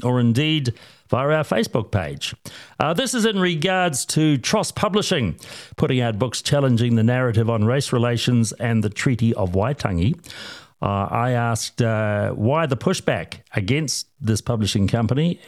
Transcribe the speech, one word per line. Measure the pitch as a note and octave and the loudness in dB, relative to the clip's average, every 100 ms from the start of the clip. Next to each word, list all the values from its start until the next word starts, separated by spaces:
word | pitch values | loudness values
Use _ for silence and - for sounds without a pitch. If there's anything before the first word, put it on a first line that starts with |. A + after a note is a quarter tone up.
or | B2 B2 | 0 2
indeed | A#2+ A2+ D#3 D#3 B2 - - - _ | 2 2 2 0 -2 -6 -12 -20 _
via | A#2+ C#3+ D#3 | -2 2 0
our | |
Facebook | D3 F#3+ A#3 - F2+ | 0 0 0 -2 -2
page. | G2+ D2+ C#2+ - - - - - - | -2 -4 -6 -10 -12 -16 -20 -16 -4
Uh, | C#3+ | 0
this | E3+ C4 | 0 0
is | B3 A3 | 0 0
in | G3 | 2
regards | F3+ E3 F#3 F#3 F3 C3+ - | 0 0 0 0 0 -2 -2
to | D#3 D#3 C#3 | 0 2 2
Tross | - G#3+ - | 0 0 -2
Publishing, | - G#3 G3+ - E3+ G2 D2 - - - - | -2 0 0 0 0 0 -4 -12 -20 -16 -2
putting | C#3+ B2+ | 0 2
out | A#2 G#2 | 0 0
books | B2 - | -2 -2
challenging | - C#3+ C3+ A2+ A#2+ A#2 | 0 2 4 4 4 4
the | |
narrative | A2+ B2+ B2+ A2+ A2+ | 4 2 2 2 2
on | A2+ G#2+ | 2 2
race | C#3 - | 2 0
relations | B2 A#2+ A#2+ - A#2+ A2 | 0 2 2 2 2 2
and | - A#2 A2+ G#2 | -2 0 0 0
the | |
Treaty | - C#3 A#2 A#2 | -2 -2 2 0
of | A2 F2+ | 0 0
Waitangi. | F#2+ A2+ D3 A2 E2+ G2+ - - - - - - _ | 0 0 -2 -2 0 0 0 -8 -18 -18 -18 -20 _
Uh, | - G2+ G2 | -2 0 0
I | A#2 B2 | 0 0
asked, | A#2+ A#2 A2+ - - | 0 0 -2 -4 -2
uh, | A#2 A2 G#2+ G#2 G#2 | 0 0 0 0 -2
why | G2 A2 D3+ D#3 | -2 0 0 0
the | B2+ | -2
pushback | F#3 F#3 - A2 - - - - | -2 -2 -2 -4 -6 -14 -8 -6
against | F#2+ C#3+ D#3 - - _ | -2 -2 -2 -6 -10 _
this | G#2 G#2+ | -2 -2
publishing | - A#2 G2+ G#2 F#2+ | -2 -2 0 0 0
company, | A#2 A2+ C3 E3 - | 0 0 0 -2 -4